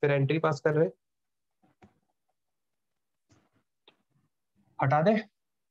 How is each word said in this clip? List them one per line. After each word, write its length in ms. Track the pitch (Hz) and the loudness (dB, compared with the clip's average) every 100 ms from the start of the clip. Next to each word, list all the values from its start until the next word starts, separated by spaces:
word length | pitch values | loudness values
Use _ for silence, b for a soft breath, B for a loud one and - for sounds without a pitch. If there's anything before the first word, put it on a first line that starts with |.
फिर 80 | 147 | -2
entry 280 | 143 135 156 | 0 0 0
pass 220 | 160 151 | -2 -2
कर 140 | 160 | -2
रहे 100 | 151 | 0
हैं, 80 | 175 - _ _ _ _ _ _ _ _ - _ _ _ _ _ _ _ _ _ _ _ _ _ _ _ _ _ _ _ _ _ _ _ _ _ _ _ _ - | 0 -4 _ _ _ _ _ _ _ _ -20 _ _ _ _ _ _ _ _ _ _ _ _ _ _ _ _ _ _ _ _ _ _ _ _ _ _ _ _ -6
हटा 220 | 139 151 | 0 2
दे। 120 | 165 220 - _ _ _ _ | 2 0 -2 _ _ _ _